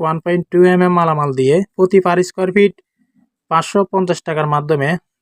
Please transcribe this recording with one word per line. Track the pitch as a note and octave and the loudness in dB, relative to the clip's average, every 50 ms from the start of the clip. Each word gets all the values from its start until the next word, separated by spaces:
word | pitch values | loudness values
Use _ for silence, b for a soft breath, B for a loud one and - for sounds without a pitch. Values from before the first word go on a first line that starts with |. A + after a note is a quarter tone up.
ওয়ান | E3+ D#3+ E3 E3 | -2 -4 -4 -4
পয়েন্ট | - F3 F3 F3+ E3+ - | -4 -4 -4 -4 -4 -2
টু | - F3 F3+ | 2 4 4
এম | F3+ F3+ F3+ F3+ | 4 4 4 2
এম | F3+ F3+ | 2 2
মালামাল | F3 E3+ E3 D#3 D3+ D3 C#3+ C3+ | 2 0 0 0 -2 -2 -4 -2
দিয়ে | C3 C3 C3+ D3 F#3 G3 - _ | -2 0 2 2 0 -2 -4 _
প্রতি | - F#3 F#3 - F#3+ | -2 -2 2 2 2
per | F#3 F3+ F3 F3 F3+ | 2 2 0 0 -2
স্কয়ার | F3+ - - F#3+ F#3 F3+ | -4 -4 -6 -6 -2 0
ফিট | G#3 G3+ G#3 - - _ _ _ _ _ _ _ _ _ _ _ _ _ _ | 2 2 2 0 -4 _ _ _ _ _ _ _ _ _ _ _ _ _ _
পাঁচশো | D#3+ E3 D#3+ - - G3+ G3 - | -2 -2 -2 0 -2 -2 -2 0
পঞ্চাশ | - F#3+ F#3+ F3 E3+ - - | -2 -2 -2 -2 -4 -4 -4
টাকার | - D#3 D#3 D3+ D3 | -6 -4 -4 -2 -2
মাধ্যমে। | D3 D3 D3 D3 D#3+ C#3+ C#3 D3 F3 F3 - _ _ _ | -2 -2 -2 -2 -2 -2 0 -2 -2 -4 -8 _ _ _